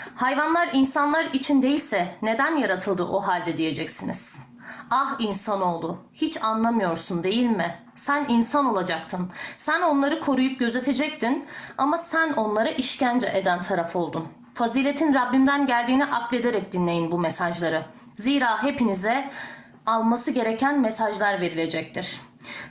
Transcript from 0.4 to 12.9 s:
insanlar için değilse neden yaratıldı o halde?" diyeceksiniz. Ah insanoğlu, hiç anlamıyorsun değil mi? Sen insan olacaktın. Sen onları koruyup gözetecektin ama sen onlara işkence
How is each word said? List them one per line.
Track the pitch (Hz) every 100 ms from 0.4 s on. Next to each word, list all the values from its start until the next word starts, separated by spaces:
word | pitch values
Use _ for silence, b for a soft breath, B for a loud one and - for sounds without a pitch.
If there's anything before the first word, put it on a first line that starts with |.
| 311 339 349
insanlar | 269 262 302 294 311
için | 320 269 - 277
değilse | 254 294 - 196 175 -
neden | 220 226 294 320
yaratıldı | 214 185 208 180
o | 170 190
halde?" | 196 175 170 160
diyeceksiniz. | 160 143 160 - 185 - - - - - B B B
Ah | 247 277 254
insanoğlu, | 214 196 - 196 180 165 160 180 -
hiç | - 320 -
anlamıyorsun | 220 220 233 226 185 165 - 175
değil | 185 226 240
mi? | 208 170 - -
Sen | - - 285 285
insan | 233 226 294 269
olacaktın. | 196 180 170 - 180 180 B B B
Sen | - 320
onları | 349 277 277 233
koruyup | - 254 262 262
gözetecektin | 233 233 262 240 302 302 226 311 B B B -
ama | 285 330
sen | - 320 320
onlara | 269 214 208 254
işkence | 311 254